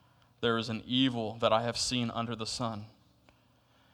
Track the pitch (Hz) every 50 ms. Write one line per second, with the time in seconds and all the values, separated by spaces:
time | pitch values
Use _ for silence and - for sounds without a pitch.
0 | _ _ _ _ _ _ _ _ - 120 113 113 110 117 110 110 - - 123 127
1 | 135 135 120 117 113 107 110 117 117 113 110 113 117 120 113 - - - 127 123
2 | 120 117 - 113 117 117 120 110 110 - - - 123 113 110 104 107 110 - _
3 | _ _ _ _ _ - - _ _ _ _ _ _ _ _ _ _ _